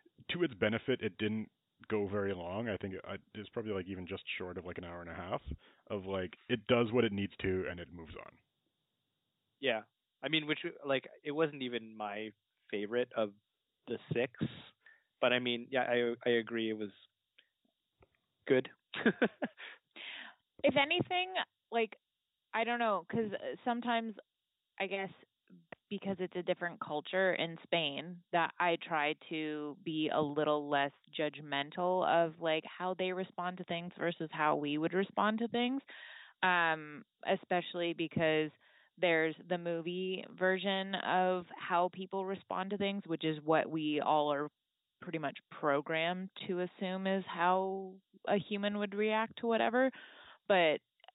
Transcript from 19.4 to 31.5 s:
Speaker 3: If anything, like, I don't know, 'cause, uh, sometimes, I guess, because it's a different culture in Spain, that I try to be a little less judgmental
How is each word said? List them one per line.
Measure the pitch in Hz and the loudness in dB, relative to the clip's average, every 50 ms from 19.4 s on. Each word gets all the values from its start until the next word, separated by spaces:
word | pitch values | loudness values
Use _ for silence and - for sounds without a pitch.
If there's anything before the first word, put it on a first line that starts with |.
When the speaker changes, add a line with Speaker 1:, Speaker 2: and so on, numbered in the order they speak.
| 302 - - - - - - - _ _ - - - - - - - - - _ _ _ _ - - | -8 -8 -8 -10 -16 -16 -16 -18 _ _ -18 -14 -12 -12 -12 -12 -12 -14 -16 _ _ _ _ 0 2
Speaker 3:
If | 294 254 | 4 4
anything, | 285 277 302 339 359 - - 359 359 370 370 370 339 - - _ _ _ _ | 4 4 4 4 0 0 0 0 0 0 -2 -2 -4 -6 -6 _ _ _ _
like, | 226 233 226 220 - - _ _ _ _ _ _ _ _ _ _ - | 0 0 0 0 -2 -8 _ _ _ _ _ _ _ _ _ _ -2
I | 220 233 | -2 0
don't | 233 240 240 | 0 0 2
know, | 233 220 202 180 165 - | 2 2 2 0 -2 -2
'cause, | - 240 226 208 190 | -2 -2 -2 -2 -2
uh, | - - 131 131 - - | -6 -6 -6 -8 -4 -2
sometimes, | 254 233 240 233 240 233 226 226 226 202 - - _ _ _ _ _ _ _ _ _ _ - | -2 -2 -2 0 0 0 0 0 -4 -6 -10 -14 _ _ _ _ _ _ _ _ _ _ -4
I | 196 190 | -4 -2
guess, | 196 196 196 190 - - - _ _ _ _ _ 185 175 170 _ - - _ - | -2 -4 -4 -6 -8 -12 -20 _ _ _ _ _ -20 -20 -20 _ -18 -18 _ -8
because | 202 196 - 196 196 180 | -8 -6 -4 -4 -4 -4
it's | 185 175 - | -4 -6 -6
a | 180 175 | -4 -2
different | 185 170 - 175 175 160 - | -2 -2 -2 -2 -6 -6 -8
culture | - 135 151 151 143 - - 185 190 185 170 | -8 -6 -4 -4 -4 -2 0 2 4 4 2
in | - 165 165 165 - - | 2 0 -4 -6 -8 -6
Spain, | - - 170 160 143 139 139 147 175 180 175 - _ | -2 -2 0 0 -2 -4 -6 -8 -10 -12 -14 -6 _
that | - 170 165 - - - | 2 2 2 2 2 2
I | 175 175 170 165 | 2 2 2 2
try | - - 175 156 147 147 156 - - - | 0 -2 0 0 2 2 0 -2 -6 -6
to | 165 156 156 151 151 151 147 147 143 - - | -6 -4 -2 -2 -4 -4 -4 -6 -8 -8 -8
be | 170 156 156 156 147 | -4 -2 0 0 2
a | - 143 | 2 2
little | 156 143 147 151 151 151 151 147 147 143 | 2 2 2 2 2 4 2 2 2 2
less | 143 139 139 143 - _ _ _ | 2 2 2 2 -2 _ _ _
judgmental | - - 156 151 143 147 156 147 | -4 -2 -2 -2 -2 -6 -6 -4